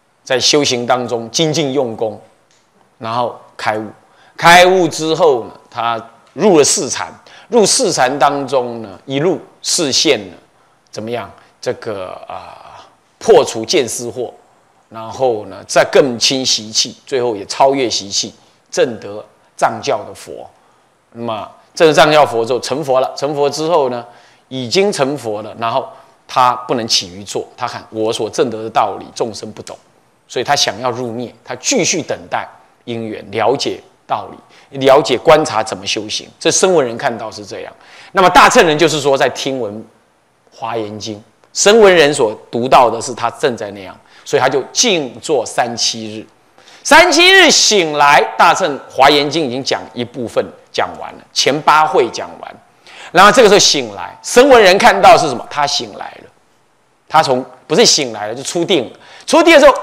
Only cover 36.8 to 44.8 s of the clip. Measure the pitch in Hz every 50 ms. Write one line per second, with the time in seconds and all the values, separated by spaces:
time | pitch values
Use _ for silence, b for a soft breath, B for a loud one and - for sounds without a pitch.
36.8 | 135 117 113 117 135 131 117 110 117 110 101 107 104 101 107 98 - - - B
37.8 | B B B B B B - 196 185 180 180 - 214 190 - - 202 160 151 151
38.8 | 170 151 151 151 131 143 135 135 147 127 - - - 139 135 131 117 101 104 110
39.8 | 110 - _ _ _ _ _ _ _ _ _ _ _ _ _ - 131 113 117 113
40.8 | 107 104 107 107 98 110 107 104 - _ _ _ _ _ - - - - 214 233
41.8 | 208 190 180 165 147 143 151 143 123 104 104 - - _ - 120 120 135 151 147
42.8 | 123 117 110 117 107 - 117 101 120 117 - - - 139 117 104 110 101 101 101
43.8 | 95 90 90 - b b b b b - - 139 123 135 131 135 123 - - -